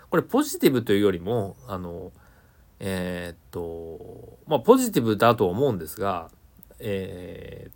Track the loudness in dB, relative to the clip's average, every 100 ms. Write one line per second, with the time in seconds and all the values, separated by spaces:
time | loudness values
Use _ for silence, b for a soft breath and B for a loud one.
0 | b 0 2 0 0 2 2 4 2 4
1 | 4 2 -2 -2 -4 -8 -10 -10 -8 -10
2 | -14 b b b b b _ -12 -6 -4
3 | -4 -6 -8 -14 _ -8 -8 -8 -12 -14
4 | -16 -18 -20 -20 -2 2 6 6 4 0
5 | 2 4 6 6 2 2 0 0 -6 -4
6 | -4 -4 -6 -18 _ -20 -20 -12 -6 -6
7 | -6 -10 -14 -14 -14 -16 -18